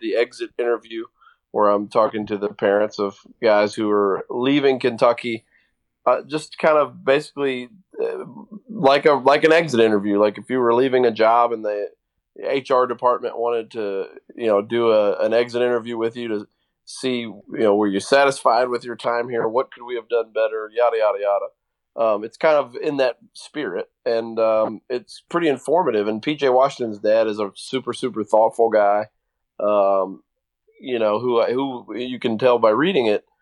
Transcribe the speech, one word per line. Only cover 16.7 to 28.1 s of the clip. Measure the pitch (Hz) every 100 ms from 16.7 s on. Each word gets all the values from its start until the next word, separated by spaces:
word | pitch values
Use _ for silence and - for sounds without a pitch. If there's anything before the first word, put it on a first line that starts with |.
| _
see, | - - 131 120
you | 113 101 254
know, | 151 110 104
were | 104
you | 98
satisfied | - 139 139 135 127 117 127
with | 120
your | 120 113
time | 127 120 123
here? | 117 113
What | 120 135
could | 123
we | 120 120
have | 110
done | 117 110
better? | 110 110 110 107
Yada, | 113 117 113
yada, | 107 101
yada. | 101 98 98 _ _ _ _ -
Um, | 113 104
it's | 113 -
kind | 160 147
of | 123 120
in | 156 139
that | 127 - _
spirit. | - - 151 110 90 - _ -
And, | 117 113 113
um, | 113 110 107 104 -
it's | 123 - - _
pretty | 170 160
informative. | 127 - 170 160 107 104
And | 110
P | 147 151
J | 135
Washington's | 127 139 - 117 101
dad | 107 110 110
is | 107
a | 98 -
super, | - 131 123
super | - 127